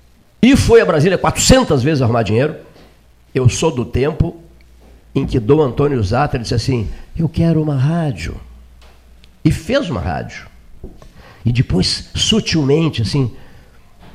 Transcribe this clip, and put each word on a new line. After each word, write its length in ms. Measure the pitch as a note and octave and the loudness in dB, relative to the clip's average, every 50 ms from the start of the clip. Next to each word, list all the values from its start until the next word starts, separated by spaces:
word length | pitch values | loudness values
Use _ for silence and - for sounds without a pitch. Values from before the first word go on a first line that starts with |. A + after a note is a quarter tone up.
| _ _ _ _ _ _ _ - | _ _ _ _ _ _ _ 2
E 160 | G#3+ B3+ C#4 | 4 4 4
foi 240 | - - - A#3 A3+ | 4 4 6 6 6
a 60 | G3+ | 6
Brasília 320 | F3+ E3+ D3 D3 F#3+ F3+ D#3 | 6 2 2 2 2 2 2
quatrocentas 640 | - D#3 - - - - B3+ C4 A#3 - D#3 B2+ | 0 -2 -2 0 4 4 4 4 4 2 0 0
vezes 220 | A2+ D#3 D#3+ C3 C3 | 2 2 0 2 2
arrumar 180 | A2 A#2+ A#2 | 2 2 0
dinheiro. 340 | A2+ F#2 G#2+ A#2 C#3 D#3 D#3+ - - - - - - - _ _ _ _ _ _ _ _ - | 0 2 2 0 0 0 -4 -8 -16 -20 -20 -20 -20 -20 _ _ _ _ _ _ _ _ -4
Eu 160 | C3 B2+ B2 | 2 2 2
sou 220 | - - E3+ D#3+ | 2 2 -2 -2
do 120 | C#3 B2 A2+ | -2 -2 -8
tempo 560 | - - B2 C#3 D3+ E3 - E3 E3+ - - - - - - - _ - - - - - - _ - - | -6 -4 -2 -2 -2 -2 -2 -4 -6 -6 -12 -20 -20 -20 -20 -20 _ -20 -20 -20 -20 -20 -20 _ -8 -6
em 120 | C3+ C#3 - | -6 -4 -2
que 120 | - B2+ | -4 -4
Dom 220 | G#2 A2 C#3+ D#3 | 2 2 2 2
Antônio 420 | D3+ B2 A2 - C#3+ D3 C#3 B2+ G#2 | 2 0 0 -2 -2 0 0 -2 -2
Zátera 380 | F#2 A#2+ B2+ D3 C#3+ - B2+ | 0 0 0 -2 -2 -2 -6
disse 140 | A2 - C3 | -4 -4 -4
assim, 340 | A#2 - - B2+ A#2+ G2+ - - - - - - | -4 -2 -2 -2 -2 -2 -6 -8 -12 -14 -14 -6
"Eu 140 | - E3 D#3 | -4 -4 -4
quero 320 | - E3+ E3+ E3 D#3+ D#3 | -2 0 0 2 2 0
uma 140 | D3+ D3+ C#3+ | 0 -2 -2
rádio." 600 | C3 C3 D3+ E3 E3+ D#3+ D3 G#2+ E2 E2 - - - - - - - - - - - - - - - _ - - - - - _ - - | 0 0 0 0 -2 -2 -4 -6 -6 -8 -10 -12 -12 -16 -20 -20 -20 -20 -20 -20 -20 -20 -20 -20 -20 _ -20 -20 -20 -20 -20 _ -2 -2
E 60 | D#3+ | 0
fez 360 | - - - - B3 C#4+ C4 F3 | 0 0 -4 -2 -2 -2 -2 -2
uma 140 | C3+ F2 | -6 -4
rádio. 460 | - F#2 D2+ C2 A1+ - - - - - - - - - - - - - - - - - - - - - - - - | -4 -4 -4 -6 -8 -10 -14 -18 -20 -20 -20 -20 -20 -20 -20 -20 -20 -20 -20 -20 -20 -20 -20 -20 -20 -20 -20 -6 -4
E 60 | - | -2
depois, 580 | - A#2+ - - - F3+ - - - - - - - | 0 0 0 0 0 0 0 -2 -4 -6 -10 -10 -6
sutilmente, 880 | - - - A3 G#3+ - - - D#3+ C#3 C3 C#3+ D#3+ E3 D3+ - - A2 | -4 -2 0 0 0 -2 0 -2 0 2 2 2 2 2 0 -2 -2 -4
assim, 280 | F#2+ - C#3+ C3 A2 - - - - - - - - - - - - - - - - - | -2 0 -2 -2 -2 -4 -10 -20 -20 -20 -20 -20 -20 -20 -20 -20 -20 -20 -20 -20 -20 -20